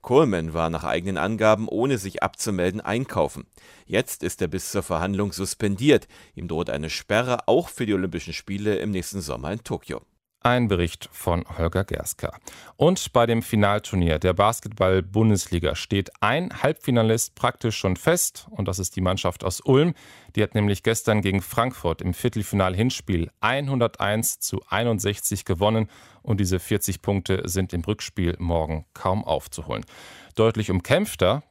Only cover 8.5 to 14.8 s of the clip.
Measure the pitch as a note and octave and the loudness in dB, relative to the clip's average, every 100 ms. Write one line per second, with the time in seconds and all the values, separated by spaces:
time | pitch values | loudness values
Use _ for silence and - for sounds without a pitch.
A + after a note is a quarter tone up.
8.5 | G2 G#2 G2+ G#2+ F#2+ F2+ G2 D2 A#1+ C#2 | -6 -2 -2 -2 -4 -4 -8 -6 -6 -6
9.5 | G#2+ - F2 - B1 _ _ _ _ A#2+ | -8 -6 -10 -8 -12 _ _ _ _ 0
10.5 | B2 A#2 F#2 E2+ - - - - E2+ - | 2 2 2 0 -2 -18 -8 -2 -2 -2
11.5 | - D#2 F#2 - - - - - - - | -2 0 0 -2 -4 -6 -8 -8 -10 -20
12.5 | - - - D3 F#3+ - B2+ A#2 A#2 - | -20 -20 2 2 2 0 2 4 2 2
13.5 | A2 G#2 G#2 - F#2+ E2+ D#2 F#2 F2 G2+ | 2 4 2 -2 0 2 4 2 4 4
14.5 | A#2 - G#2 | 4 -8 0